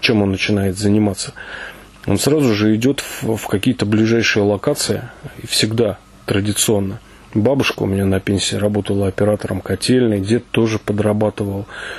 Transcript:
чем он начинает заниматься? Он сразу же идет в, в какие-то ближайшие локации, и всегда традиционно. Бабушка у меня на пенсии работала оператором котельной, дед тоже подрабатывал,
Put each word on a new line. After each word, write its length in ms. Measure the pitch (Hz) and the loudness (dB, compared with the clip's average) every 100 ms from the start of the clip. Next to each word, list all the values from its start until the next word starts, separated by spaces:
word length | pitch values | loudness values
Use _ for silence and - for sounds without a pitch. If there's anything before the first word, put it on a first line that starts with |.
чем 220 | - 110 | 0 2
он 80 | 98 | 2
начинает 480 | 95 - 101 98 95 | 0 0 0 0 0
заниматься? 560 | 104 104 104 95 - - - - - - - - - | 2 4 2 0 -8 -12 -14 -14 -14 -16 -20 -12 -2
Он 100 | 98 | 0
сразу 380 | - 156 135 | 2 2 2
же 200 | 104 107 | 4 4
идет 260 | 110 123 143 | 4 2 0
в, 360 | - - - 110 | -4 -6 -4 -4
в 120 | - | -2
какие-то 360 | 101 131 - | -2 0 0
ближайшие 600 | 101 107 110 117 107 110 | 2 2 4 2 2 2
локации, 580 | 101 101 - 147 - 101 123 - - - | 2 2 0 -2 -2 -4 -6 -14 -16 -14
и 40 | - | -6
всегда 520 | - 110 113 110 95 - - | -2 0 2 0 -2 -12 -14
традиционно. 760 | - 101 104 101 - 104 98 107 - - - | -4 -2 0 0 2 2 0 -6 -14 -20 -6
Бабушка 480 | 113 113 139 - - | 0 2 2 0 -2
у 40 | 104 | -2
меня 200 | 95 98 | 0 2
на 140 | 95 | 0
пенсии 360 | 104 98 - 104 | 0 -2 -2 -2
работала 520 | 104 104 98 101 98 | 0 0 0 0 0
оператором 520 | - 104 104 - 95 | 0 0 0 -2 -6
котельной, 600 | - 95 - 127 120 104 | -4 -4 2 2 2 0
дед 300 | 98 117 - | 0 -2 0
тоже 280 | - 113 107 | 0 0 0
подрабатывал, 880 | - 104 107 107 107 - 101 98 101 - - | -2 -2 0 2 0 -2 -4 -6 -8 -12 -14